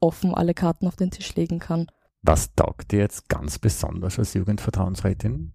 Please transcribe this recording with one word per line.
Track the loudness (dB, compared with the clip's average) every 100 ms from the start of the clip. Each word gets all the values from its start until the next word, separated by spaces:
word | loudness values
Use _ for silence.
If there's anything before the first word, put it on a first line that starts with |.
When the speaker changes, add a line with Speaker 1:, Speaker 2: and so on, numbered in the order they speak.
Speaker 1:
offen | 2 2 0
alle | 2 0
Karten | 2 0 2 -2
auf | 0
den | -4
Tisch | -4 -6 -2
legen | -2 -2
kann. | -2 -2 -2 _ _ _ 4
Speaker 2:
Was | 4 2
taugt | 0 0 -2 -2
dir | 2
jetzt | 2 -2 -4
ganz | -4 -4 0
besonders | 0 0 -2 -4 -4 -2
als | -2
Jugendvertrauensrätin? | 0 0 -2 0 0 0 0 -2 0 -2 -4 -8